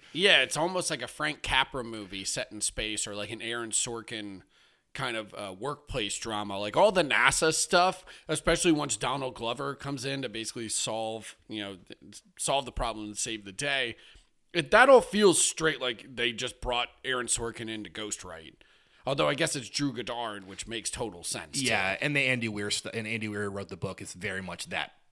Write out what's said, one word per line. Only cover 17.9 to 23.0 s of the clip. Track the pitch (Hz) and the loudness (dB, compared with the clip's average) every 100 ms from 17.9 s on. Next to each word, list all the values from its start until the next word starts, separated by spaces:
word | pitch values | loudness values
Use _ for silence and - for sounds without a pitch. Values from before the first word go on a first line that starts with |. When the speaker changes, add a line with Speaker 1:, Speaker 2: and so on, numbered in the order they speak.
Speaker 1:
ghostwrite. | 92 107 98 92 82 78 - _ _ _ _ | -10 -8 -8 -10 -14 -16 -20 _ _ _ _
Although | - 139 151 | -2 2 2
I | |
guess | 143 160 147 | 2 0 -2
it's | 110 | -4
Drew | - 143 | -2 -2
Goddard, | 117 120 120 117 101 95 | -2 -6 -4 -6 -6 -10
which | 95 - | -12 -8
makes | 113 - | -6 -6
total | - 117 87 | -6 -6 -6
sense, | - 110 80 139 | -8 -8 -6 -2
too. | 127 | 0
Speaker 2:
Yeah, | 107 95 98 | 2 0 0
and | 147 | 0
the | 143 | 2
Andy | 131 127 113 | 2 0 -2
Weir | 104 104 | -2 -2
st-, | - 107 | -4 -4
and | 110 | -6